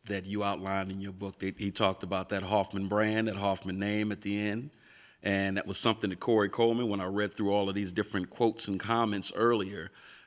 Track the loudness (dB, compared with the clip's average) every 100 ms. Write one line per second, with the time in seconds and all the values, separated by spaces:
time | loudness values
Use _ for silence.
0 | -6 -6 -4 -2 0 -2 -2 -2 -2 -6
1 | -8 -8 -10 -4 -6 -2 -4 2 2 2
2 | -2 -4 -2 -4 2 2 2 -2 0 2
3 | 2 2 -2 0 0 0 -4 -4 -2 0
4 | -2 -4 -4 -2 -2 -4 -8 _ -20 -20
5 | -20 _ 0 0 2 -2 -2 2 2 2
6 | -2 -2 4 4 4 4 4 4 0 -2
7 | -2 -2 -2 0 2 2 2 -2 -2 -2
8 | -2 -2 -4 2 2 2 -4 -4 0 2
9 | 2 0 -2 2 4 4 0 -6 -12 -16
10 | -20 -20